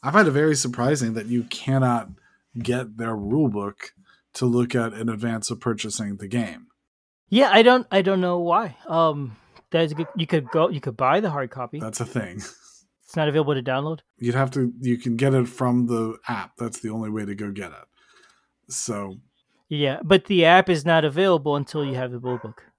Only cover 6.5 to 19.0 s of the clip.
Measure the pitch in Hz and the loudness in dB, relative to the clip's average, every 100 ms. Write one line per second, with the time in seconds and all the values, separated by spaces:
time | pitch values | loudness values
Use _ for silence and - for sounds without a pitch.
6.5 | 76 - _ _ _ _ _ _ 208 262 | -8 -20 _ _ _ _ _ _ 4 6
7.5 | 202 226 254 - 196 190 190 180 175 170 | 8 8 6 4 0 2 2 0 -2 2
8.5 | 175 220 120 330 165 165 147 135 107 _ | 0 0 -10 -4 2 2 2 -8 -12 _
9.5 | - _ 165 165 151 165 - 160 165 123 | -20 _ 0 0 -2 -6 -4 0 0 0
10.5 | 160 170 151 - 113 131 170 214 147 127 | 0 2 0 -8 -2 2 2 0 -4 -6
11.5 | - 123 113 110 107 117 120 101 95 95 | -8 -12 -8 -10 -6 -4 -4 -6 -10 -14
12.5 | - - - _ _ _ - 151 147 143 | -18 -20 -20 _ _ _ -2 0 0 0
13.5 | 139 123 131 151 160 _ _ 120 123 131 | -2 -2 -4 -4 -8 _ _ -2 0 0
14.5 | 139 123 120 127 120 123 117 135 135 120 | 0 -2 -2 -2 -2 -2 0 2 2 0
15.5 | - 123 123 120 117 113 113 - 113 90 | -2 0 2 2 0 -2 -6 -8 -8 -8
16.5 | - 117 - 113 110 107 107 101 101 104 | -10 -10 -8 -8 -8 -6 -6 -6 -8 -8
17.5 | 98 90 - - _ _ _ _ _ _ | -10 -12 -16 -20 _ _ _ _ _ _
18.5 | _ _ - - 104 | _ _ -10 -6 -6